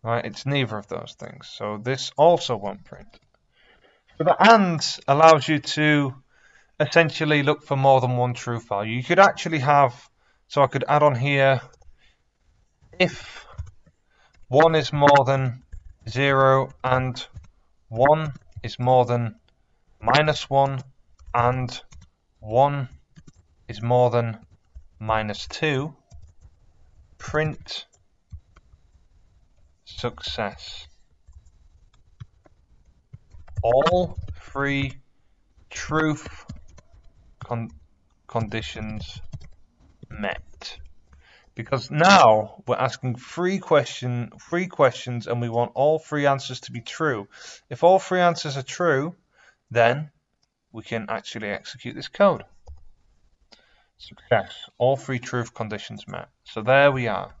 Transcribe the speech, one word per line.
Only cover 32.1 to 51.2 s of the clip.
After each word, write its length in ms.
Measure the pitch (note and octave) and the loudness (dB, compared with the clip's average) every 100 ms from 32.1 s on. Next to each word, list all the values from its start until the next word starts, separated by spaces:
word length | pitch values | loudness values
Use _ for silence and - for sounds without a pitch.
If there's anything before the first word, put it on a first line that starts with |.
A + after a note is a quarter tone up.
| _ - _ _ _ _ _ _ _ _ - _ - - - | _ -20 _ _ _ _ _ _ _ _ -20 _ -20 -14 -6
All 540 | A2+ B2+ D#3+ F3+ F3 - - - - | 2 2 4 0 -2 -8 -12 -16 -12
three 400 | C3+ C#3 C#3 C#3 C3 _ _ _ _ _ _ _ | -6 -2 -2 -4 -8 _ _ _ _ _ _ _
truth 760 | - - D#3 D#3 D3 - - - - - - _ - - _ _ _ | -14 -4 -2 -2 -4 -8 -20 -20 -20 -20 -20 _ -20 -20 _ _ _
con-, 300 | - A#2 A#2 - _ _ _ _ - | -8 -8 -8 -14 _ _ _ _ -8
conditions 920 | A#2 A2 A2+ A2 A2+ G#2+ G#2+ - - - - - - _ _ _ _ - | -6 -4 -6 -8 -10 -10 -10 -12 -14 -14 -14 -18 -20 _ _ _ _ -20
met. 680 | A2 G2+ - - - - - - - _ - _ _ _ | -10 -8 -8 -14 -18 -18 -18 -20 -20 _ -20 _ _ _
Because 360 | - A#2+ C3 - | -14 -6 -6 -4
now 720 | D3+ E3+ G3 B2+ G#2+ G#2 - - | 4 8 8 8 6 2 -10 -6
we're 100 | B2 | -2
asking 400 | B2 - C3 A#2+ | -2 -4 -8 -8
three 420 | - - F3+ F#3+ | -10 -4 -4 -4
question, 720 | - D3+ C3 - B2 A#2+ A#2+ - | 2 2 2 -8 -6 -6 -8 -14
three 280 | - F3 F#3 | -6 -6 -6
questions 600 | - C3+ - - A#2+ - | 2 2 2 -10 -10 -6
and 140 | A#2+ | -4
we 80 | A#2+ | -4
want 240 | A#2 A#2+ | -2 -4
all 240 | - C#3+ D#3 | 0 0 0
three 280 | - D3+ C#3+ | -4 -2 0
answers 340 | C#3 - B2+ | 0 -4 -12
to 120 | - | -12
be 100 | B2 | -14
true. 460 | - - D#3 A2+ G2+ - - - _ | -14 -4 -2 -2 -8 -18 -20 -20 _
If 120 | A#2+ | 2
all 160 | E3+ F#3+ | 4 4
three 220 | - F#3 | 2 2
answers 360 | F3 E3+ D3+ C#3 | 2 0 -6 -8
are 40 | |
true, 540 | C3 - F3 C3+ D3+ - _ _ _ _ _ | -10 -2 0 0 -2 -10 _ _ _ _ _
then 400 | A#2 A#2 C3+ D3+ _ _ _ _ _ _ | 2 2 2 -6 _ _ _ _ _ _
we 120 | A2+ | -20
can 240 | - A2+ G#2 | -10 -10 -8
actually 400 | A2+ | -10